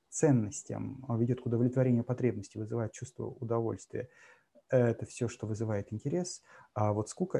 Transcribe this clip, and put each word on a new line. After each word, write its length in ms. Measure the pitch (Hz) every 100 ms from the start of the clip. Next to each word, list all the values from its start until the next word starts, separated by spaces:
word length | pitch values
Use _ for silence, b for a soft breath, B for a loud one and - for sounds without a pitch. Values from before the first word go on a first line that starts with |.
| _
ценностям, 920 | - 156 123 104 - - 110 107 135 131
а, 100 | 113
ведет 240 | 120 123
к 40 | 123
удовлетворению 580 | 117 123 131 127 120
потребностей, 540 | 117 123 123 104 95 107
вызывает 340 | 107 117 110
чувство 320 | - 120 - 110
удовольствия, 840 | - 117 117 113 98 - 113 123 b b b b _ -
это 360 | 131 120 117 113
все, 240 | - 117
что 180 | - 107
вызывает 460 | 107 113 104 101
интерес. 500 | 107 143 170 175 - B B B -
А 180 | 107
вот 160 | 104 107
скука — 280 | - 185 -